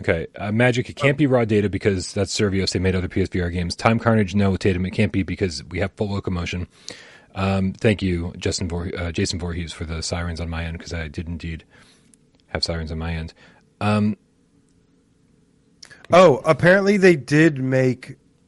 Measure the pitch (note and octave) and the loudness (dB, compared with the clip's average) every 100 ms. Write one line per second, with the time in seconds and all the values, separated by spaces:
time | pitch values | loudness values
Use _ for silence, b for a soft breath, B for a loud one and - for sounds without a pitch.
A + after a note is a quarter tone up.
0 | - E2+ D#2 - - G#2+ B2 A#2+ - - | -2 -2 -2 -8 -4 2 2 2 -4 -2
1 | C#3 C#3+ D3 B2+ A2+ G#2+ G2+ F#2 G#2+ F#2+ | 0 2 2 2 2 2 0 0 0 -2
2 | F2 - G2 - G#2 F#2+ F#2 G2 F#2 F#2 | -4 -4 -4 0 0 0 -2 0 0 0
3 | F2+ - F2+ F#2+ F2 F2 E2+ - A#2+ A2+ | -2 -2 -2 -2 -2 -2 -4 0 0 2
4 | A#2 A2 G2 G2+ G2 F#2 G2 F2+ F#2 - | 2 2 2 2 0 2 0 0 -2 -2
5 | G#2 G2+ F#2 F2 G2 D2 - F2+ F#2+ - | 0 0 -4 -4 -4 -6 -10 -6 -6 -4
6 | G#2 G2 F#2+ F2+ E2+ F2+ F2 B B B | -6 -4 -6 -6 -4 -6 -8 B B B
7 | B B B F2+ G2 G2 F#2+ - A2+ G#2 | B B B -4 -2 0 -2 0 0 2
8 | F#2+ F2 F2 F#2+ F#2 - F2+ F2 F2 - | 0 -2 -4 -6 -6 -4 -4 -6 -6 -6
9 | E2+ E2 G2 F2 E2+ E2+ E2 - D#2 E2 | -6 -2 -4 -4 -6 -6 -8 -10 -8 -8
10 | - E2+ F2 E2 E2+ E2 E2+ E2 - E2+ | -6 -6 -6 -6 -6 -6 -8 -10 -10 -10
11 | D#2 D2 E2 E2 E2 E2 - b b b | -10 -10 -10 -10 -10 -12 -14 b b b
12 | b b _ _ _ E2+ - E2 D#2 D#2+ | b b _ _ _ -6 -4 -6 -6 -6
13 | E2 E2 E2 b b b _ _ G#2 G#2+ | -6 -6 -8 b b b _ _ 0 2
14 | G#2 G#2 _ _ _ _ _ _ _ _ | 0 -2 _ _ _ _ _ _ _ _
15 | _ _ _ _ _ _ _ _ B B | _ _ _ _ _ _ _ _ B B
16 | B E3+ F#3 B2 - D3+ E3 F#3+ G3 G#3 | B 8 8 6 2 4 6 6 4 6
17 | F#3 E3 A#2 D3 D#3+ C#3 C3 C3 C3 A#2+ | 6 6 4 4 4 4 0 2 2 0
18 | - C#3 _ _ | -6 -20 _ _